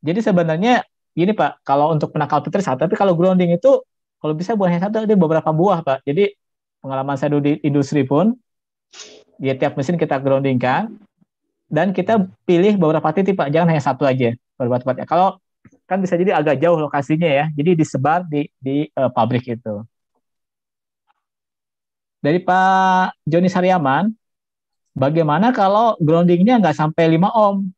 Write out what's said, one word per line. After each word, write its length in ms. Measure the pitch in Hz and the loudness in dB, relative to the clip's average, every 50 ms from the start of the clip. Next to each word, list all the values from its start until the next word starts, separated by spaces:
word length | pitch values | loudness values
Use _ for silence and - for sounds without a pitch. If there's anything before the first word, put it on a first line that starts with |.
Jadi 160 | - 147 175 220 | -4 -2 -2 -2
sebenarnya 640 | 226 233 196 175 170 165 156 160 196 240 254 220 - _ _ _ _ _ _ | 0 2 2 2 2 0 -2 0 2 2 2 2 0 _ _ _ _ _ _
gini 160 | 147 170 196 | 0 0 0
Pak, 320 | 214 - 160 143 - _ | 2 0 -2 -2 -2 _
kalau 320 | _ - 139 143 147 156 165 | _ -2 0 2 2 2 0
untuk 160 | 151 156 - | -2 -2 -4
penangkal 320 | - 156 147 - - 147 | -4 -6 -4 -2 -2 -2
petir 240 | - 151 156 156 170 | -2 -2 -4 -4 -2
satu, 240 | - 131 127 151 170 | -2 -2 -2 -2 -2
tapi 80 | 214 - | 0 0
kalau 160 | 202 196 175 | 0 0 2
grounding 400 | 160 170 185 185 180 180 170 170 | 2 2 2 2 2 2 0 0
itu 240 | 175 - 208 - - - _ _ _ _ _ _ _ | 2 4 2 2 2 0 _ _ _ _ _ _ _
kalau 160 | - 151 156 | -6 -6 -6
bisa 240 | 156 180 - 233 208 | -6 -4 -4 -2 0
bukan 160 | 196 180 175 | 0 0 0
hanya 160 | 175 180 208 | 0 -2 -2
satu, 160 | 214 220 220 | -4 -4 -2
ada 80 | 208 220 | 0 2
beberapa 400 | 196 170 151 160 160 - 160 156 | 2 2 2 0 0 0 0 0
buah 320 | 156 175 202 190 165 160 | 2 2 2 2 0 -2
Pak. 160 | - 131 - | -4 -4 -4
Jadi 320 | _ 139 143 175 202 202 - _ _ _ _ _ _ _ _ _ | _ -4 0 0 0 0 -2 _ _ _ _ _ _ _ _ _
pengalaman 320 | _ 135 135 135 135 143 139 | _ -8 -8 -6 -4 -6 -6
saya 160 | 135 - 147 | -4 -2 -2
dulu 160 | 147 147 143 | -2 0 0
di 160 | 143 151 - | 0 -2 -2
industri 400 | - 151 143 147 139 135 - 147 | -2 -2 0 0 -2 0 0 -2
pun, 320 | 135 131 143 147 175 220 247 - _ _ _ _ _ _ _ _ _ _ _ - - - - - _ _ _ _ | 0 0 0 0 2 0 -2 -2 _ _ _ _ _ _ _ _ _ _ _ -20 -20 -20 -20 -20 _ _ _ _
ya 160 | - 135 131 | -4 -4 -2
tiap 240 | 131 - - - - | -2 -2 -4 -2 -4
mesin 160 | 139 - 175 | -4 -4 -2
kita 240 | 165 165 147 151 135 | -2 -2 -2 -2 -2
groundingkan, 720 | 135 139 135 135 139 135 131 123 127 123 131 160 208 226 - - - _ _ _ _ _ _ _ _ _ _ _ _ _ | 0 0 0 0 0 0 0 0 0 0 -2 -2 -4 -6 -10 -18 -20 _ _ _ _ _ _ _ _ _ _ _ _ _
dan 240 | 160 151 170 202 190 | -2 0 0 0 0
kita 320 | - 180 190 226 220 185 185 - _ | -2 -2 0 0 0 0 -2 -8 _
pilih 320 | _ - 180 170 180 208 208 | _ 0 2 4 4 2 2
beberapa 400 | 196 170 151 156 156 - 156 156 | 2 2 2 0 0 0 0 0
titik 240 | - 190 190 190 - | 0 0 0 0 -2
Pak, 160 | 156 139 147 | -2 0 0
jangan 160 | 160 175 170 | 2 2 2
hanya 160 | 160 156 123 | 2 2 0
satu 160 | 147 131 131 151 139 | -2 -2 0 0 0
aja, 240 | 127 131 123 117 120 - _ _ _ _ | 0 2 0 -2 -2 -4 _ _ _ _
beberapa 240 | 131 120 123 120 | -4 -2 -2 -2
tempatnya. 240 | 127 131 127 127 127 | -2 -4 -6 -6 -4
Kalau 320 | - 156 170 185 190 185 _ _ _ _ _ _ - _ _ _ | -2 0 2 2 0 -2 _ _ _ _ _ _ -20 _ _ _
kan 160 | _ 180 196 | _ -4 -4
bisa 160 | 190 180 180 170 | -2 -2 0 0
jadi 160 | 180 196 190 | 0 0 0
agak 240 | 156 151 156 143 131 | 0 0 0 0 0
jauh 160 | 143 170 175 | 2 0 2
lokasinya 560 | 156 151 143 - 147 135 - 156 156 175 165 | 0 0 -4 -4 -6 -2 -2 -2 0 0 0
ya, 140 | 139 135 147 156 151 | 2 0 0 -2 -4
jadi 240 | 147 147 175 180 160 | -2 0 0 2 2
disebar 480 | 156 - - - 131 147 160 180 180 | 0 -2 -2 -2 0 0 0 -2 -2
di, 240 | 165 147 147 147 - _ _ | -4 -6 -6 -6 -6 _ _
di, 320 | 127 135 135 143 151 - | -8 -4 -2 -2 -4 -4
eh, 200 | _ - 131 123 123 | _ -2 -2 -2 0
pabrik 320 | - 113 113 127 120 - | 0 -2 0 0 -4 -4
itu. 400 | - 117 117 _ 113 107 104 113 - _ _ _ _ _ _ _ _ _ _ _ _ _ _ _ _ _ _ _ _ _ _ _ _ _ _ _ _ _ _ _ _ _ _ _ _ _ _ _ _ _ _ _ _ _ _ | -4 -10 -8 _ -10 -10 -10 -12 -16 _ _ _ _ _ _ _ _ _ _ _ _ _ _ _ _ _ _ _ _ _ _ _ _ _ _ _ _ _ _ _ _ _ _ _ _ _ _ _ _ _ _ _ _ _ _
Dari 240 | - 143 160 180 | -2 -2 -2 0
Pak 760 | 180 - 180 185 190 190 190 190 190 190 185 185 185 - - _ _ - | 0 0 0 2 2 2 2 2 2 2 2 2 0 -2 -4 _ _ 0
Joni 240 | 151 170 180 185 | 0 2 2 2
Saryaman, 560 | 185 185 180 185 185 151 147 135 131 147 180 220 220 _ _ _ _ _ _ _ _ _ _ _ _ _ _ _ _ | 0 0 2 2 2 2 2 0 0 0 0 -2 -4 _ _ _ _ _ _ _ _ _ _ _ _ _ _ _ _
bagaimana 560 | - 127 139 156 165 165 151 147 160 202 247 | -2 -2 0 2 0 0 0 0 2 2 0
kalau 400 | 254 240 196 190 202 208 233 233 214 - | 2 2 0 2 2 2 2 2 0 0
groundingnya 560 | 170 147 160 165 175 175 175 170 185 226 254 | 0 2 2 4 4 2 4 4 4 4 4
nggak 200 | 233 190 160 147 | 4 2 2 0
sampai 360 | - 156 156 160 - 165 165 | 0 -2 -2 0 2 2 2
lima 160 | 165 165 180 208 - | 4 2 2 2 2
ohm? 320 | 226 214 202 202 196 196 185 - | 2 2 2 0 -2 -6 -6 -10